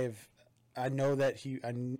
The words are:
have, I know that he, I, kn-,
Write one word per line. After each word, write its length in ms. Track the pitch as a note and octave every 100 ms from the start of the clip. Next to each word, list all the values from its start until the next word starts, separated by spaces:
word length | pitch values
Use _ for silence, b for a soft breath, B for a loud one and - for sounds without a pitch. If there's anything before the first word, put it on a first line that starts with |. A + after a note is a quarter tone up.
have, 260 | B2 G#2+ - _ _ _ _ B2+
I 120 | B2+
know 260 | C3+ C#3
that 220 | C#3 C3+ -
he, 220 | C3+ C3
I, 80 | A#2+
kn-, 260 | A#2+ B2 B2+